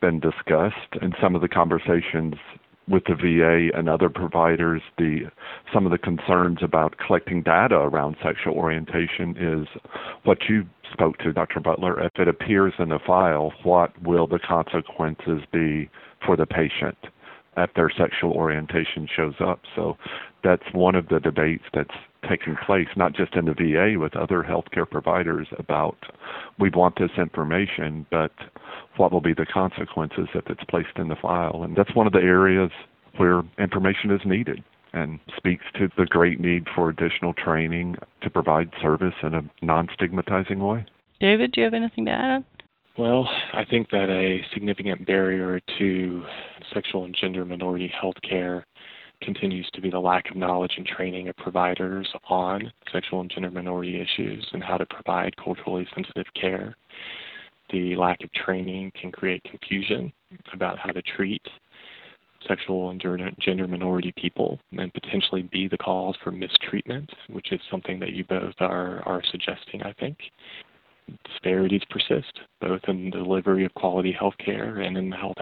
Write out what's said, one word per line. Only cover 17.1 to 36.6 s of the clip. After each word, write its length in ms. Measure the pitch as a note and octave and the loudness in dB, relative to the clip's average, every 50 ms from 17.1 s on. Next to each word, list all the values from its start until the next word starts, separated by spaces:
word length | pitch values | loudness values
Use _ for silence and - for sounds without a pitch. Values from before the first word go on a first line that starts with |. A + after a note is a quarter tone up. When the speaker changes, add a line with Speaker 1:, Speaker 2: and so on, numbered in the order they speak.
| - _ - - - - _ _ _ | -20 _ -20 -20 -20 -20 _ _ _
Speaker 1:
if 140 | E2+ F2+ E2+ - | 0 0 2 2
their 160 | - E2 D#2+ | 2 2 2
sexual 420 | - - F2 D#2 - - - E2+ | 4 2 0 0 2 0 0 0
orientation 720 | D#2+ E2 E2 D#2+ D#2 D2+ D#2 - - E2 D#2+ - - E2 D#2 D2+ - | 2 2 2 2 0 0 -2 -2 -2 -2 -2 -2 -4 -6 -6 -4 -2
shows 200 | - E2 D2+ C#2+ - | -2 -2 -2 -2 -2
up? 200 | - E2 F2 - - - - | -2 -2 -2 -4 -6 -10 -6
So 220 | - E2+ D#2+ D#2 - - - - - - - - _ | -4 -4 -4 -4 -6 -10 -12 -12 -12 -14 -16 -12 _
that's 220 | - F#2 F2+ F2 - - | 2 4 4 4 2 -2
one 220 | - F#2 F2+ F#2 F#2 | 2 4 4 6 6
of 140 | F#2 E2+ - | 4 2 2
the 120 | E2+ D#2+ | 2 2
debates 440 | C#2+ E2+ D2 D#2+ D#2 D#2+ E2 - - - - | 2 2 2 4 2 2 2 0 -4 -4 -4
that's 160 | C#2+ C#2+ - - - - - _ _ - - | -4 -4 -4 -6 -14 -18 -20 _ _ -4 -2
taking 280 | G2 - - E2+ D#2 - - | -2 -2 -2 -4 -6 -4 0
place, 220 | - G2+ F#2+ E2 - - | 2 2 2 2 0 2
not 180 | F#2+ F2+ F2 D2 | 2 2 2 2
just 200 | - F#2 - - | 0 -2 0 0
in 120 | F#2 E2+ | 0 2
the 80 | D#2+ D2+ | 2 2
V 220 | - F2 D#2+ D2+ | 2 2 2 4
A, 200 | D#2+ F#2 G#2+ A2 | 4 4 4 2
with 200 | F2+ D#2 D2+ - | 2 0 -2 -2
other 260 | D2+ D#2+ D#2 F#2+ F2 | -2 -2 0 0 0
healthcare 460 | D#2+ - E2+ E2+ - - - F2+ E2+ - | 0 0 -2 -2 -4 -2 -2 -2 -2 -2
providers 600 | - D2+ - - F2 F#2 F2 E2 D#2+ D#2+ D#2 - - - | -2 -2 0 2 2 2 2 0 -2 -2 -4 -6 -10 -10
about, 380 | - - D#2 D2+ D2+ D#2+ - - - - - - - - - - - - - - | -4 -2 0 2 2 0 -2 -6 -12 -18 -18 -18 -16 -14 -14 -14 -14 -14 -2 0
"We 120 | G2 F#2+ | 2 4
want 280 | E2+ F2 F2+ F2+ - - | 6 6 6 6 6 2
this 120 | F#2 F2 - | 0 0 0
information, 920 | - F2 E2 - - D#2 D2+ D#2+ F#2 G2+ F#2+ - - D#2 D#2 D2+ D#2+ D2+ - | 0 -2 -2 -2 -2 -2 0 2 0 0 0 -2 -4 -4 -4 -4 -6 -6 -2
but 220 | - E2 D#2+ D2+ - - - - _ - - - - - - - - | 0 0 0 0 -4 -10 -18 -18 _ -20 -18 -16 -16 -16 -18 -6 2
what 140 | - G2+ F2 | 4 4 4
will 120 | F2 F2 | 4 4
be 100 | D2+ E2+ | 4 4
the 140 | E2 - D#2+ | 2 2 0
consequences 800 | - - F#2 F#2 F#2 - - - - - E2 D#2+ D2 - - F2+ - - | 0 0 0 0 0 -2 -4 -8 -6 -4 -4 -4 -2 -2 -4 -4 -2 -4
if 120 | E2+ - - | -4 -4 -4
it's 120 | - - - | -8 -8 -4
placed 340 | - - E2+ E2 - - - | -2 -2 -2 -2 -2 -4 -6
in 100 | F2 D#2+ | -4 -4
the 80 | D#2 | -4
file?" 460 | - - E2+ F2 F2 E2+ D#2+ D#2+ E2 | -2 0 0 2 2 2 0 -2 -4
And 120 | E2+ E2 E2 | -6 0 2
that's 200 | F#2+ G2+ - - | 4 4 4 4
one 120 | A#2 A2 | 4 4
of 60 | G#2+ | 6
the 80 | F2+ F#2 | 6 6
areas 500 | F2+ F#2 F2+ F#2 F#2+ F#2+ F#2 F#2+ F#2+ E2+ - - - - _ _ _ _ - | 6 8 8 8 8 6 6 4 4 2 -2 -8 -16 -20 _ _ _ _ 0
where 260 | - F#2+ F2 F2+ F2 E2+ E2 - - | 4 4 6 6 4 2 -2 -2 -2
information 520 | G2+ F2+ - G2+ F#2+ F#2+ F#2+ - - G#2 | -2 0 0 2 2 2 2 2 2 0
is 100 | G2 G2 - | 0 2 2
needed 360 | G2+ F#2 G#2 A#2+ - C#2 - - _ _ _ _ _ | 0 0 0 0 -2 -6 -8 -10 _ _ _ _ _
and 260 | - E2+ D#2 D2 D#2+ D#2 - - - | -6 -6 -4 -4 -6 -10 -14 -14 -14
speaks 300 | - - F2+ F2+ F2 - - - | -2 0 0 0 0 -4 -8 -2
to 120 | - G2+ F2+ - | -2 -2 0 2
the 80 | - F#2 | 2 2
great 360 | E2+ - E2+ E2+ F2 D2+ B1+ | 4 6 6 6 6 4 2
need 280 | E2+ F2 F2 F2 | 0 0 0 0